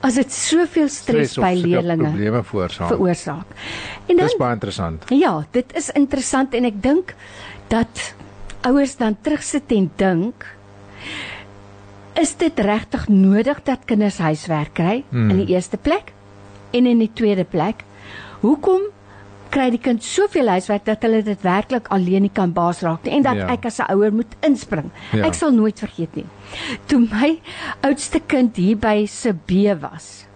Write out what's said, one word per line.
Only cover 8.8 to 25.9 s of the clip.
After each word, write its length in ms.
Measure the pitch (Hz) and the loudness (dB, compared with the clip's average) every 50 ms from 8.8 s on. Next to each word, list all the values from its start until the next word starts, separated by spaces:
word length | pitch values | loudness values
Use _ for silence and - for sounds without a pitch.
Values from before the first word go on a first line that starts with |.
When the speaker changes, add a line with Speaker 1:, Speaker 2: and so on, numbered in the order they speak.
| 277 262 - | 4 2 0
Speaker 1:
dan 200 | - 247 220 214 208 - | -2 0 0 0 -2 -2
terugsit 400 | 311 302 294 - - - 294 - - 247 | -2 -2 -2 -2 -4 -4 -4 -2 2 2
en 180 | 214 190 165 - | 2 2 2 0
dink, 480 | - 196 190 185 165 180 226 - - - - - - - - - - - - - - - - - - - - - - - - - - - - - - - - - - - - - - | 0 0 2 2 2 0 -2 -4 -10 -16 -20 -20 -20 -20 -20 -20 -20 -20 -20 -20 -16 -14 -14 -12 -12 -12 -12 -14 -16 -18 -20 -20 -20 -20 -20 -20 -20 -20 -20 -20 -20 -20 -10 -4 -2
is 140 | 339 - - | -2 -2 -2
dit 220 | - 349 330 320 - | -2 -2 -2 0 0
regtig 500 | 208 196 208 220 - - - 254 - - | 0 0 0 -2 -4 -6 -8 -8 0 2
nodig 540 | 208 190 190 190 196 208 226 247 285 - - | 4 6 6 6 6 4 2 0 -2 -4 -2
dat 160 | - 262 254 - | -4 -4 -4 -2
kinders 340 | - 233 208 208 208 185 - | -2 0 2 2 0 0 -2
huiswerk 540 | 175 160 156 151 - - 165 156 151 - - | -2 -2 -2 -2 -4 -4 -4 -4 -4 -4 -2
kry 300 | - 170 175 208 247 277 - | -2 0 0 0 -2 -4 -6
Speaker 2:
Hmm. 200 | - 123 113 107 | -2 0 2 2
Speaker 1:
in 60 | 98 | 2
die 180 | 185 196 - 180 | 2 2 2 0
eerste 220 | 180 175 - - | 0 -2 -4 -8
plek? 360 | 208 - 285 311 403 - - - - - - - - - - - - - - - | -4 -2 0 -2 -2 -2 -8 -20 -20 -20 -20 -20 -20 -20 -20 -20 -20 -20 -4 0
En 140 | 240 254 | 2 4
in 120 | 247 240 233 | 4 4 4
die 120 | 226 220 220 | 2 2 0
tweede 300 | - 240 214 208 185 180 | 0 0 0 2 2 -2
plek, 380 | - - 175 151 190 226 - - - - - - - - - - - - - | -2 0 -2 -2 -2 -2 -6 -12 -20 -20 -20 -20 -18 -16 -16 -18 -18 -12 -2
hoekom 400 | - 208 294 294 - - 370 370 392 415 - - - - - - - - - - - - | 2 2 2 2 2 2 2 2 2 -2 -8 -14 -20 -20 -20 -20 -20 -20 -20 -20 -14 -6
kry 200 | - 277 262 254 | -2 0 0 2
die 80 | 233 240 | 0 0
kind 240 | - 269 240 226 - | 0 0 0 0 -2
soveel 440 | - - - 392 403 - 339 269 226 | -4 0 0 0 2 2 2 2 4
huiswerk 360 | 185 185 185 - 214 202 - | 2 0 0 0 -2 -2 0
dat 180 | - 214 214 - | -2 -2 0 2
hulle 200 | 233 226 220 214 | 2 2 2 2
dit 180 | 214 208 190 - | 0 -4 -2 0
werklik 440 | 185 175 196 214 - 262 240 226 - | 0 0 0 0 0 -4 -4 -2 -2
alleen 340 | - 190 185 175 185 196 196 | 0 0 2 2 4 2 2
nie 80 | 202 - | 2 2
kan 200 | - 196 175 165 | 0 0 0 0
baas 280 | 180 170 175 175 - | 2 0 0 0 0
raak 240 | - 170 160 170 - | -2 -4 -4 -2 -4
nie 80 | 254 - | -2 0
en 100 | 294 277 | 2 2
dat 140 | - - | 2 2
Speaker 2:
Ja. 100 | 208 196 - 190 | 0 -2 -2 -4
Speaker 1:
ek 120 | 240 - | -4 -4
as 120 | 240 214 - | -8 -6 -6
'n 120 | - - - | -4 0 2
ouer 200 | 190 208 220 202 | 2 4 4 2
moet 220 | 220 240 - - - - | 0 -2 -4 -8 -2 2
inspring? 480 | 311 277 220 - - - 165 143 175 - - - - - | 2 2 2 0 -4 -4 -4 -4 -6 -12 -16 -10 -4 -2
Speaker 2:
Ja. 120 | 110 104 | 0 0
Speaker 1:
Ek 100 | 320 294 | 0 0
sal 160 | - - 311 262 | 0 2 4 4
nooit 260 | 226 214 220 208 - | 4 4 2 0 -4
vergeet 360 | - 208 | -10 -12